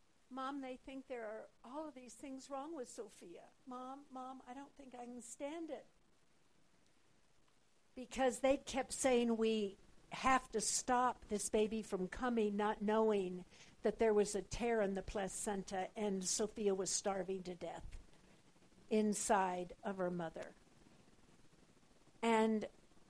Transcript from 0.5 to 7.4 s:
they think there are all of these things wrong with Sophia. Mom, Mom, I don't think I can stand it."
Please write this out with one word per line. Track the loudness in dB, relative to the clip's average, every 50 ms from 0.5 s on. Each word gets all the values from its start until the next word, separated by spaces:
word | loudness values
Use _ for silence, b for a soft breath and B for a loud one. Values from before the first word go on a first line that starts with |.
| -6 -6
they | -6 -8 -10 -10 -12
think | -12 -12 -12 -10 -8
there | -8 -8 -6
are | -6 -8 -8 -10 -14 _ _ -18
all | -12 -10 -8 -8 -8
of | -10
these | -14 -16 -18 -16
things | -14 -12 -12 -10 -12 -10 -8
wrong | -8 -8 -8 -8 -8
with | -8 -10 -10
Sophia. | -10 -12 -12 -12 -14 -18 -18 -18 -16 -18 -18 -20 -20 _ _ -14
Mom, | -12 -10 -10 -10 -12 -14 -14 -14 -12
Mom, | -12 -10 -10 -12 -14 -14 -14
I | -14
don't | -14 -14 -16 -18 -20
think | -20 -16 -14
I | -14 -12
can | -12 -12 -12 -12
stand | -14 -10 -8 -8 -8 -6 -8 -8 -8
it." | -8 -10 -12 -16 _ _ _ _ _ _ _ _ _ _ _ _ _ _ _ _ _ _ _ _ _ _ _ _ _ _ _ _ _ _